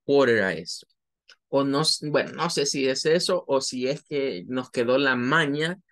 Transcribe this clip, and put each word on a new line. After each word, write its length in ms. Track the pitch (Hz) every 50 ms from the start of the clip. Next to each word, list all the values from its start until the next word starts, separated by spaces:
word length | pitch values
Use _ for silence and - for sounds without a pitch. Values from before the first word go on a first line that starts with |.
| _
quarter 380 | - 139 139 135 123 117 110 98
a 100 | 95 87
eso. 320 | 80 87 - - - - - _ _ _ _ _ _ _ - - _ _ _
O 160 | - 139 139
no 180 | 139 139 143 156
s-, 260 | 156 - - - 151
bueno, 220 | 147 139 - - 127
no 180 | 143 156 175
sé 160 | 170 - 143
si 220 | 139 - 143 135 131
es 180 | 131 - -
eso 380 | 151 160 180 175 - 190 175 -
o 140 | - 135 135
si 280 | 127 - - 127 123 127
es 140 | 143 156 -
que 400 | _ 151 143 135 135 107 87 87 -
nos 220 | 127 127 127 -
quedó 280 | - 131 120 117 127 135
la 180 | 143 135 131
maña 600 | 123 120 127 147 165 160 143 139 147 156 165 180 196 _ _